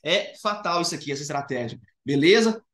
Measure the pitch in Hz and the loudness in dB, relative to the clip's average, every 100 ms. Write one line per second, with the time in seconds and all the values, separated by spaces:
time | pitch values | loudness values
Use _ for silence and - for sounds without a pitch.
0 | 147 196 - - 208 208 175 175 170 160 | 0 -2 -2 -6 -6 -4 -2 -2 -2 -6
1 | 143 139 147 143 139 127 117 - _ _ | -6 -8 -6 -6 -4 -6 -6 -10 _ _
2 | 135 139 160 226 220 220 _ | -2 2 6 6 4 0 _